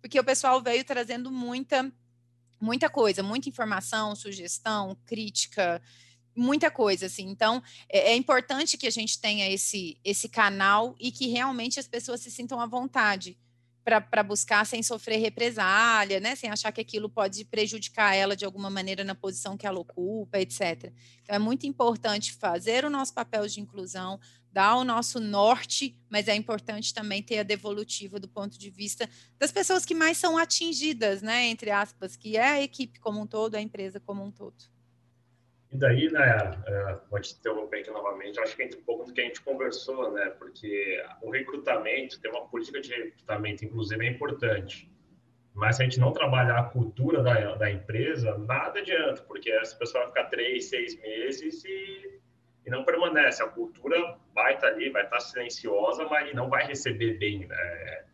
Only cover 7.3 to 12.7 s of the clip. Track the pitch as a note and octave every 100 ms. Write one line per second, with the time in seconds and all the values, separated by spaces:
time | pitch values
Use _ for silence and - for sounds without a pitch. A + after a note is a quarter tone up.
7.3 | G3 A3 B3 - - - F#3+ G3+ A#3 C4
8.3 | B3+ A#3+ C4+ D#4+ - A#3 A3+ A3 - G#3+
9.3 | G#3 F#3+ G3 - G3+ F3 - F#3+ G3+ A3+
10.3 | A3+ G#3 G3 G3 G#3 A#3 - B3 - B3+
11.3 | A#3+ C4 B3 A#3 C#4 C4 A#3+ B3 A#3 B3
12.3 | - A#3+ B3+ A#3